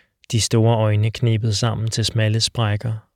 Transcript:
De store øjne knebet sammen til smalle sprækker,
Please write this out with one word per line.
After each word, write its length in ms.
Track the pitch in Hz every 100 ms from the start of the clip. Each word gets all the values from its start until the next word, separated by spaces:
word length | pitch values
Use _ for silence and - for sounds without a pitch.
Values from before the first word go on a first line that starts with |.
| _ _ -
De 80 | 110
store 360 | - 117 113 113
øjne 340 | 107 104 110
knebet 460 | - 120 113 113 101
sammen 320 | 117 107 110
til 160 | 110
smalle 360 | 107 113 107 110
sprækker, 720 | - - 110 104 113 110 -